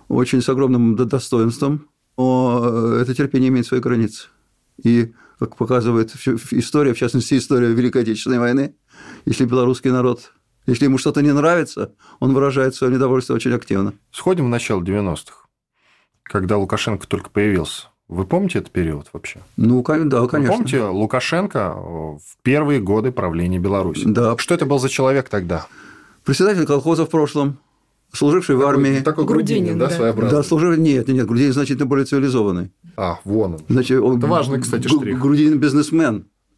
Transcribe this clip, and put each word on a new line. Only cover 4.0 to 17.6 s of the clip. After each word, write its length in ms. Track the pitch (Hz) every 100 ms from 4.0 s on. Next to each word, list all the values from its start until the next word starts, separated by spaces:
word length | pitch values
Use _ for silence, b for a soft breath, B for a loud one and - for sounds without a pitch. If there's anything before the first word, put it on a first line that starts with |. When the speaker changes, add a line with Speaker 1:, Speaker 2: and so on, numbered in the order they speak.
| 107 - - _ _ _ _ -
Speaker 1:
И, 300 | 113 117 113 b b b
как 160 | - -
показывает 560 | 113 123 113 113 110
всё, 260 | - 131 113
в-, 160 | -
история, 400 | 143 - 151 143
в 40 | 117
частности, 340 | 120 127 117 135
история 300 | - 127 120
Великой 300 | 117 123 131
Отечественной 340 | 113 107 131 123
войны, 380 | 120 135 143 - _ B B B -
если 200 | 113 123
белорусский 440 | 127 123 123 131
народ, 420 | 127 123 120 - _ _ _ -
если 180 | 120 143
ему 140 | 131
что-то 240 | 151 143
не 100 | 147
нравится, 560 | 143 160 175 147 - 101 b b b
он 160 | 131 135
выражает 400 | 139 135 131 -
своё 180 | 127
недовольство 400 | 127 131 127 123
очень 180 | 120 123
активно. 420 | 120 - 98 101 - _
Speaker 2:
Сходим 340 | - 180 180 123
в 40 |
начало 340 | 120 - 101 87
девяностых, 640 | 104 98 76 - - _ _ _ _ _ _ _ _
когда 340 | - 101 92 104
Лукашенко 500 | 95 107 - 98 -
только 240 | 90 -
появился. 560 | 104 104 92